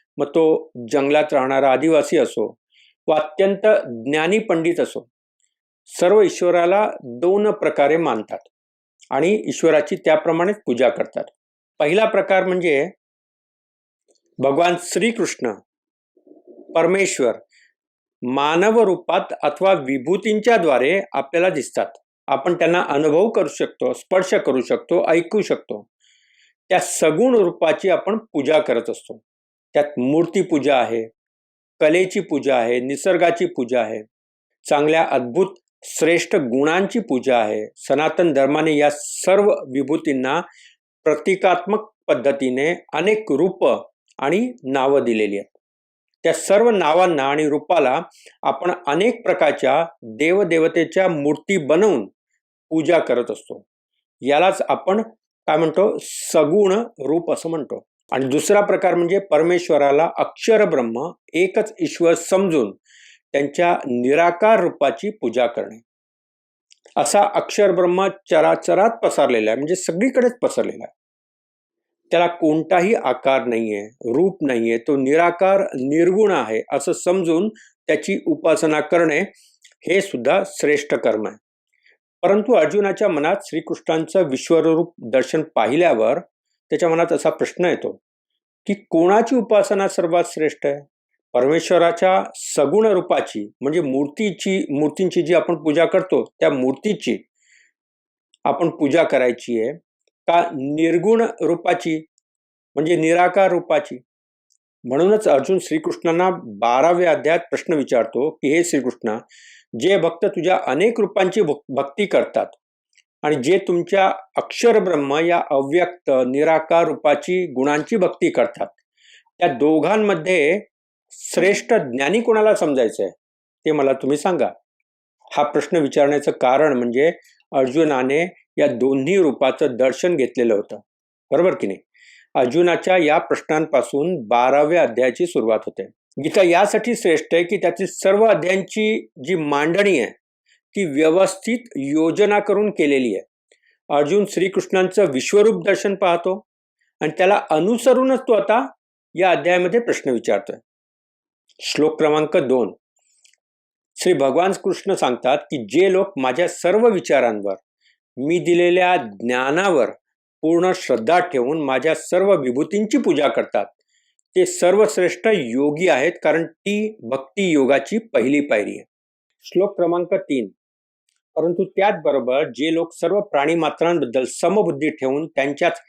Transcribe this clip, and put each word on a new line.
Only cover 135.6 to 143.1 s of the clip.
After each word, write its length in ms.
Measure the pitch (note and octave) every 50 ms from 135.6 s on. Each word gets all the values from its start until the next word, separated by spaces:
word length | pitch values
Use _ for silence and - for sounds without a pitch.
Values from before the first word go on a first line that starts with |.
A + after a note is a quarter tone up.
| -
होते. 180 | - - - F#2+ - - _ _ _ _ - C3+
गीता 200 | D3+ - G#3+ F#3+
यासाठी 520 | E3+ E3+ E3+ G3+ G3+ - A3 - A#3+ A#3
श्रेष्ठ 300 | - - F#3+ D#3+ D#3 D#3 - F3
आहे 100 | E3+ F3
की 140 | F3 G#3 F3+
त्यातील 280 | F#3+ F3 E3+ - G3 E3+
सर्व 360 | - - - F#3+ G3+ G3+ A3
अध्यायांची 800 | A3+ G3+ D#3+ D3+ F3+ F#3+ F#3+ F#3 - - G#3+ G#3+ G#3+ A3 A3 - - _ - C3
जी 120 | D3 F#3+
मांडणी 640 | E3 D#3 D3 C#3+ C#3+ D3 D#3+ E3+ F#3+ G#3 G3+ F3+ C3+
आहे 120 | G#2+ F2+ - _ _ _ _ _ _ _ _ _ _ _ _
ती 100 | G3+ G3
व्यवस्थित 720 | D#3+ C3+ C#3+ D#3 D#3 D#3+ F#3 F#3+ F#3 - - - A3 A#3 A#3 - - -
योजना 640 | C#3+ C3+ C#3 D3 D#3 D#3+ E3 D#3 - G#3 G3+ G#3 G#3
करून 300 | G3+ G#3+ G3+ G3 G#3+ G#3
केलेली 460 | - - E3 C#3+ C#3+ C3+ B2+ A#2